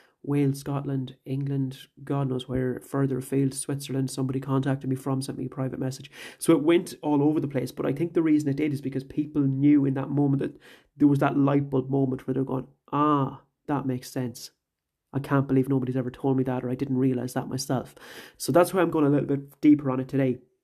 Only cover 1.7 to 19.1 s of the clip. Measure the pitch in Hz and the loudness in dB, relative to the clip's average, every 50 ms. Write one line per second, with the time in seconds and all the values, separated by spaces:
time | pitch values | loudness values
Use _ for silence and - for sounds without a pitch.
1.7 | 131 - - - _ - 139 - 143 139 139 131 127 127 - - 127 131 127 127 | -6 -12 -18 -20 _ -14 -8 -4 -2 -2 -2 -2 -2 -4 -4 -4 -2 -2 -2 -2
2.7 | 120 - - - - 139 139 135 131 131 135 - 135 139 139 135 135 - - - | -4 -6 -8 -4 -2 0 0 0 0 -2 -4 -2 0 0 0 0 -2 -4 -6 -6
3.7 | 143 139 139 - 131 135 135 131 - 139 135 131 135 135 135 139 135 135 131 139 | -6 -6 -6 -4 -2 -2 -2 -2 -2 -2 -2 -2 -2 -4 -2 0 0 0 0 0
4.7 | 131 135 - 131 131 131 - 143 135 135 135 139 - - 131 127 - 143 131 135 | -2 -2 -2 -4 -4 -2 -2 -4 -4 -4 -4 -6 -6 -6 -8 -8 -6 -6 -6 -4
5.7 | - - 135 131 131 - 135 - - - - - - - - - 165 151 147 160 | -4 -4 -6 -6 -6 -8 -14 -18 -18 -18 -18 -18 -14 -2 2 4 4 4 6 4
6.7 | 170 180 175 - - - - 151 147 143 143 151 151 165 147 143 143 131 135 131 | 4 4 2 -2 -10 -6 -2 0 2 4 4 4 2 0 -2 -2 -4 -4 -4 -4
7.7 | - - 151 147 139 139 170 170 165 175 160 160 151 151 147 139 135 139 151 156 | -6 -4 -4 -2 -2 -2 -2 0 0 2 4 4 4 4 2 0 0 0 -2 -2
8.7 | 139 127 - 135 135 135 139 - - 151 151 147 - 151 139 135 135 135 139 147 | -2 -4 -4 -6 -6 -6 -8 -6 -4 -4 -4 -2 0 0 2 2 2 4 6 6
9.7 | 147 143 135 139 135 135 135 147 143 143 143 139 135 139 - - - - - - | 6 6 4 2 0 -2 -4 -2 0 0 2 2 2 0 -2 -4 -8 -12 -20 -20
10.7 | - - _ _ _ - 147 143 139 135 147 143 135 143 139 139 143 143 143 139 | -20 -20 _ _ _ 4 4 6 6 4 2 2 2 2 4 4 4 2 0 0
11.7 | 139 131 127 135 135 139 135 127 131 131 - - 131 135 135 135 135 131 120 - | 0 -2 0 0 0 0 0 0 -2 -4 -4 -4 -2 -2 -2 -2 -4 -6 -6 -10
12.7 | _ _ _ - - 143 147 151 151 143 135 135 135 - _ _ _ _ _ - | _ _ _ -4 -2 0 2 2 2 2 0 -2 -4 -10 _ _ _ _ _ -4
13.7 | 147 135 135 131 127 123 - - - 131 127 120 113 - - - _ _ _ _ | -4 -2 -2 -4 -4 -6 -8 -8 -8 -6 -6 -6 -8 -12 -16 -18 _ _ _ _
14.7 | _ _ _ _ _ _ _ _ - 135 139 - 143 139 135 - 135 135 127 135 | _ _ _ _ _ _ _ _ -6 -6 -2 0 2 2 2 4 2 2 2 2
15.7 | 139 131 123 123 127 131 120 123 127 - - 135 131 131 131 127 127 127 127 123 | 0 0 0 -2 -2 -2 -4 -4 -6 -4 0 0 2 2 0 0 -2 -4 -4 -4
16.7 | 127 135 143 135 131 127 135 131 127 120 120 127 - 131 131 - 127 131 - - | -4 -4 -2 -2 0 2 2 2 2 0 -2 -4 -4 -6 -6 -4 -6 -4 -2 -2
17.7 | 135 120 - - - - - - - - - - - - - - 156 170 180 180 | -2 -2 -2 -6 -14 -20 -20 -20 -18 -18 -20 -18 -16 -8 -2 2 4 4 4 4
18.7 | 185 190 170 165 - 160 147 139 | 4 2 2 2 2 2 4 4